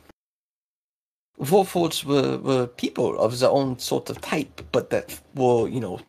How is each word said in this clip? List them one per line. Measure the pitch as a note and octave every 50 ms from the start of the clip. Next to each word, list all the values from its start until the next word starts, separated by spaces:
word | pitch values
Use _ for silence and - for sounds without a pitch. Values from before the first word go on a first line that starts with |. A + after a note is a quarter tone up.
| _ - - _ _ _ _ _ _ _ _ _ _ _ _ _ _ _ _ _ _ _ _ _ _ _ _ -
Warforged | - C3 F3+ G#3 F#3+ - - F3+ E3+ D#3 - - -
were, | C#3 C#3+ C#3+ C3 C3+ C3 B2+
were | - C3+ C3+ B2+ B2 A#2+
people | - - - - - - B2 - - -
of | F#2+ A2+ B2 A#2+
their | B2+ A2
own | F#2+ C#3 C#3 C3+ B2 -
sort | - - C#3+ B2+ - -
of | A2 -
type, | - - - D#3 - - - - - -
but | - B2 - -
that | B2 G#2 - - - - - _ -
were, | C#3+ B2+ B2 A#2+ A#2 A2+ -
you | - C3
know, | A2 F#2 F#2 - -